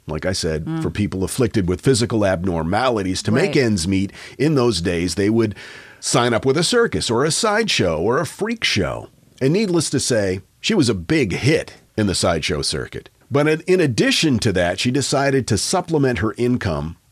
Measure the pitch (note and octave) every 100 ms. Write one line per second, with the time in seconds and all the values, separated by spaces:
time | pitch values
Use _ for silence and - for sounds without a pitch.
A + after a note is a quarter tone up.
0 | - D#2 F2+ G2 E2 D#2 E2 D#3+ D#3+ F#2
1 | G2+ F#2 F#2 - A#2 G#2+ F2 F2+ C#3 A#2
2 | A#2 A2+ G2 F#2 F#2 E2+ D#2+ G#2 C3 A2
3 | F2+ F#2+ - A#2+ F#3+ D3+ A#2 G2+ E2+ F#2+
4 | F#2+ - - - D3 C#3 A#2+ F#2 F#2 F2
5 | F2+ F#2 G2+ A2+ G#2+ - - - - -
6 | - C3 B2 A2 C3 D3 E3 A#3+ A#3 D#2+
7 | - A2+ D#3 - A3 G#3 - - F#2 D#2+
8 | G2 C3+ E3 - G#3+ A#3 - G#2+ C#2+ A1+
9 | - _ _ - C3 F#3+ G#3+ E3+ - C#3
10 | - A#2 G2 F#2+ - _ - A3 A#2+ F#2+
11 | D#2+ D#3 G#2+ C#3+ A#2 B2+ - - _ -
12 | G2+ E2+ G2 E2+ D2 D2+ C#2 D2 A#1+ -
13 | - _ - B2 D3 D#3 F#3 F3+ D3+ A2+
14 | B3+ - D#3+ A2+ A2+ F2+ F2 G2+ B2+ C#3
15 | B2 C#3 C#3 C3+ A2+ G2+ - F#3 E3+ D#3
16 | C3 A#2 A2 - B2 B2 F#2+ D2 D#2 -
17 | _